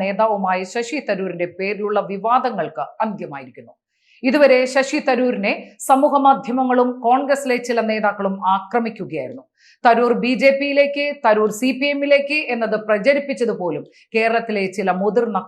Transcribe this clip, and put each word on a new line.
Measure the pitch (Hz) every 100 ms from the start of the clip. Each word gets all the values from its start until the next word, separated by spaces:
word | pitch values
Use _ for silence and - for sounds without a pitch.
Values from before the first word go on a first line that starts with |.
നേതാവുമായ | 196 196 220 202 190 185 185
ശശി | 240 233 302 -
തരൂരിന്റെ | 190 190 170 175 175
പേരിലുള്ള | 196 196 208 208 175
വിവാദങ്ങൾക്ക് | 196 220 254 254 202 151 147 139 -
അന്ത്യമായിരിക്കുന്നു. | 220 170 165 143 127 131 117 _ _ _ _ _ 247
ഇതുവരെ | 294 269 254 254
ശശി | 269 262 294 294
തരൂരിനെ | 247 254 202 202 330 - - -
സമൂഹ | 269 285 277
മാധ്യമങ്ങളും | 269 233 226 254 254 247 247 247
കോൺഗ്രസിലെ | 233 262 277 277 269 240 240
ചില | 233 214
നേതാക്കളും | 220 208 202 196 190 180
ആക്രമിക്കുകയായിരുന്നു. | 190 - 233 226 214 156 151 127 - - _ _ _
തരൂർ | 240 233 240 208
ബി | 233 240
ജെ | 269 269
പിയിലേക്ക്, | 285 277 285 285 285 285
തരൂർ | 226 214 214 214
സി | 254 262
പി | 285
എമ്മിലേക്ക് | 285 285 285 277 302 294
എന്നത് | 233 220 214 214
പ്രചരിപ്പിച്ചത് | 208 208 285 277 269 240 190
പോലും | 175 151 - _ _
കേരളത്തിലെ | 220 226 226 226 208 190 202
ചില | 190 180
മുതിർന്ന | 202 214 226 190